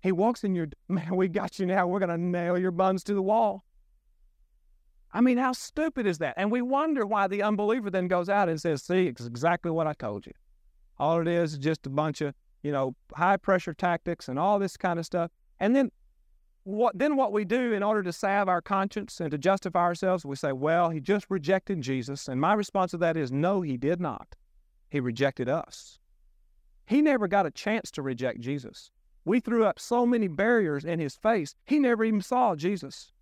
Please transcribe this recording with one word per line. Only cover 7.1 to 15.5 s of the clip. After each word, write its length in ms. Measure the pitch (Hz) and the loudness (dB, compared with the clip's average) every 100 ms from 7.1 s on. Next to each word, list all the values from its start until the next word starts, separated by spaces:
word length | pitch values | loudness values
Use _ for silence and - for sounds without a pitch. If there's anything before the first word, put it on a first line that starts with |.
| 208 196 | 0 0
the 140 | 202 | 0
unbeliever 480 | 202 214 208 247 202 | 0 0 0 0 0
then 180 | 185 185 | -2 0
goes 220 | 180 175 | 0 2
out 180 | 202 185 | 2 2
and 140 | 160 | 0
says, 220 | 170 147 | 0 -2
"See, 240 | - 185 180 | 0 2 2
it's 180 | 120 120 | -2 -10
exactly 460 | 120 156 175 175 | -2 0 0 -2
what 160 | 160 156 | -2 -2
I 60 | |
told 340 | 147 117 104 - | -2 -6 -8 -10
you. 60 | - _ _ _ _ _ _ | -20 _ _ _ _ _ _
All 200 | 143 170 | 0 2
it 80 | 165 | 2
is 260 | 170 170 | 2 0
is 60 | 151 | 0
just 280 | 139 156 139 | -2 -2 -4
a 20 | |
bunch 320 | 139 156 147 | -2 -2 -2
of, 140 | 147 135 _ _ | -4 -6 _ _
you 100 | 147 | -4
know, 240 | 143 131 123 _ - | -2 -2 -4 _ 0
high-pressure 580 | 175 196 - 185 175 | 2 2 4 2 2
tactics 560 | 156 180 170 - 170 - | -2 0 0 -2 -8 -6
and 80 | 131 | -2
all 220 | 180 208 | 2 2
this 180 | 196 - | 0 -2
kind 220 | 185 170 | -2 -2
of 60 | 165 | -2
stuff." 260 | - 170 _ _ | -2 -4 _ _